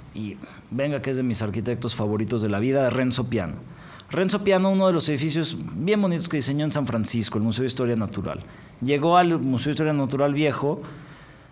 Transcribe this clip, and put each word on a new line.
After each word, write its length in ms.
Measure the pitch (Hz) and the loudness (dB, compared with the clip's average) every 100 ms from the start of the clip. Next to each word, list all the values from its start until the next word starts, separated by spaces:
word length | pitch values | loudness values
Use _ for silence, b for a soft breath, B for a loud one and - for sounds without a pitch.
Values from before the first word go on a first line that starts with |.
| - | -14
y 220 | - 104 98 B B - | -8 -8 -8 B B -8
venga 280 | 123 143 139 | -4 -2 -2
que 100 | 139 | -2
es 60 | 131 | 0
de 60 | |
mis 180 | 127 117 | 0 0
arquitectos 520 | 107 104 107 120 120 | -2 -2 -2 -2 -4
favoritos 480 | - 107 107 107 117 | -2 0 0 0 0
de 60 | 107 | 0
la 100 | 101 | 0
vida, 320 | 127 135 127 | 2 2 2
Renzo 380 | 120 127 123 110 | 2 0 0 -2
Piano. 260 | 117 82 - - B B B - | -2 -2 -6 -14 B B B -6
Renzo 320 | 147 190 202 | 0 0 2
Piano, 280 | 202 185 196 | 2 4 4
uno 180 | 190 190 | 4 4
de 60 | |
los 140 | 170 156 | 4 2
edificios 460 | 139 156 160 160 104 - | 0 0 0 -2 -4 -8
bien 260 | 87 170 214 | -2 2 2
bonitos 260 | 190 170 - | 2 0 -2
que 100 | 156 | -2
diseñó 260 | 127 143 | 0 0
en 80 | 151 | 0
San 140 | 147 127 | 0 0
Francisco, 500 | 117 104 117 101 110 | 0 0 0 0 0
el 60 | |
Museo 180 | 113 107 | 0 0
de 40 | 127 | -2
Historia 280 | 123 120 | 0 0
Natural. 460 | 113 101 - 87 - - B B - | 0 -2 -4 -6 -6 -10 B B -6
Llegó 360 | 127 143 165 175 | 0 2 6 6
al 220 | 175 160 | 6 4
Museo 280 | 131 123 143 | 2 0 0
de 60 | |
Historia 200 | 147 156 | 0 2
Natural 400 | 147 131 135 143 | 2 0 2 2
Viejo, 480 | 143 151 123 139 151 B B B B B B B | 2 2 2 -2 -2 B B B B B B B